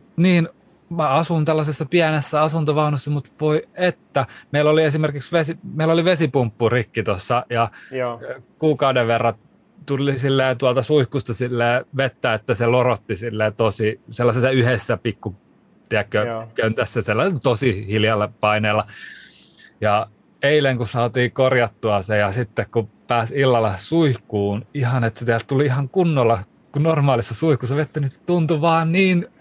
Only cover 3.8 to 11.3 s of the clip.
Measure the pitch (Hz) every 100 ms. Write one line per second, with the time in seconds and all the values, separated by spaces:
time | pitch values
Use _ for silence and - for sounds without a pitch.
3.8 | 175 - _ 139 120 - - 143 151 156
4.8 | 156 156 151 143 - 170 156 156 131 139
5.8 | 160 165 170 160 156 139 117 - 113 123
6.8 | 107 117 101 92 - 120 - 117 113 -
7.8 | - 131 123 117 131 127 - _ 156 139
8.8 | 139 127 117 113 117 - _ _ _ -
9.8 | - 135 139 135 135 135 131 123 131 127
10.8 | 120 151 123 135 -